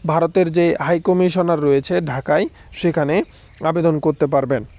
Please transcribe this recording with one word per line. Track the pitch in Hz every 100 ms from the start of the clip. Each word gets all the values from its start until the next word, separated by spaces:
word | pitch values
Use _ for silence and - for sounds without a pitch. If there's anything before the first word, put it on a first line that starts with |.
| 160
ভারতের | 160 165 190 170
যে | 165 170 156
হাই | 143 175
কমিশনার | 190 180 180 175 175 160
রয়েছে | 147 139 135 180
ঢাকায়, | 160 131 - 151 285 - -
সেখানে | - 175 160 143 175 - - - -
আবেদন | 160 165 165 156
করতে | 156 147 143
পারবেন। | 143 131 123 110